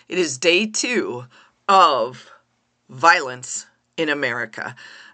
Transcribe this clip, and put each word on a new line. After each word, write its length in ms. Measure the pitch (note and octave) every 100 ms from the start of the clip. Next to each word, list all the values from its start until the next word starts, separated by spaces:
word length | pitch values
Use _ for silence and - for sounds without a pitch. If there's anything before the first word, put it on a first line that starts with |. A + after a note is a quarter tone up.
| -
It 120 | F3+
is 180 | D#3+ B2+
day 300 | E3+ F3+ A3
two 580 | G#3+ B3 A#3 G2 B2 B2+ _ _ _ -
of 600 | F#3+ E3 C3 A#2 C3 - - _ _ _ _ _
Violence 760 | C3 D#3+ F3 C3 B2+ B2 - - _ _ -
in 120 | D#3
America. 680 | D3 C3+ A#2+ A2+ - - B2+ - - -